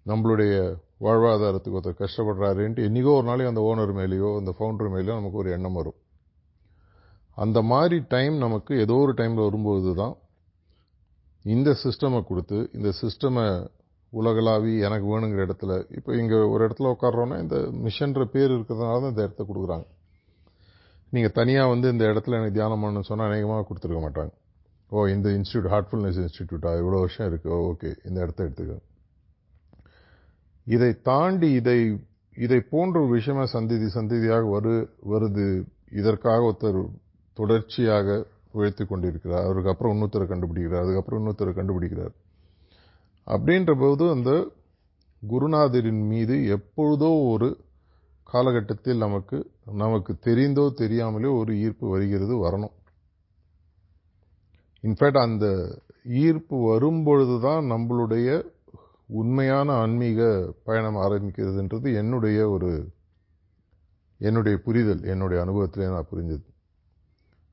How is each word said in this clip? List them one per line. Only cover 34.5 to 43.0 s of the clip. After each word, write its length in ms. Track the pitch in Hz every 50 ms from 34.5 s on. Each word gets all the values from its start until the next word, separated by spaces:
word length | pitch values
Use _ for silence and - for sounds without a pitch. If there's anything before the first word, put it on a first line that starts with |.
| 101 104 107 113 117 113 - - - _ - 101
வருது. 580 | 104 107 110 107 98 104 101 98 95 92 - - - _ _ -
இதற்காக 500 | - 104 98 110 107 - - 117 110 117
ஒருத்தர் 480 | 120 113 101 - 110 107 92 92 90 80 - - _ _ _ _ _ _ _
தொடர்ச்சியாக 920 | - 107 101 113 113 110 - - - 120 110 107 104 98 101 101 110 110 - _ _ _ _
உழைத்து 340 | - 107 104 104 98 - 104
கொண்டிருக்கிறார், 580 | 95 98 90 90 90 80 82 - 82 87 90 95
அவருக்கு 260 | 92 95 95 92 95
அப்புறம் 240 | 90 - - 113 104
இன்னொருத்தரை 300 | 104 107 101 110 104 95
கண்டுபிடிக்கிறார், 560 | 85 92 90 90 82 82 90 85 82 90 87
அதுக்கப்புறம் 380 | 90 92 92 95 95 - 110 110
இன்னொருத்தரை 300 | 107 107 101 - 101 92
கண்டுபிடிக்கிறார். 640 | 87 95 95 95 95 90 87 82 85 85 87 - - _ _ _ _ _ _ _ _ _ _ _ _ _ _ _ _ _